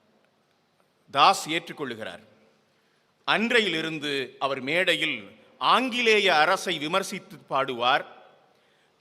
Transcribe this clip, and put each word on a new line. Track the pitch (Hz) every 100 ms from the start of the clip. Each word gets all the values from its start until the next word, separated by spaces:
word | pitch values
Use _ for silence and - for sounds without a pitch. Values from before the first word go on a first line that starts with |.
| _ _ _ _ _ _ _ _ _ _ _
தாஸ் | 139 160 190 160
ஏற்றுக்கொள்ளுகிறார். | 165 170 - 135 113 104 87 - _ _ _ _ _ _ _ _ _
அன்றையிலிருந்து | - 160 233 240 202 160 160 160 147 139 135 -
அவர் | 139 135
மேடையில் | 127 165 185 160 156 123 98 - _ -
ஆங்கிலேய | 135 196 262 233 233 214 190 156
அரசை | 156 185 196 165
விமர்சித்து | 151 185 190 190 - 151 -
பாடுவார், | 143 135 120 123 147 - - - _ _ _ _ _ _ _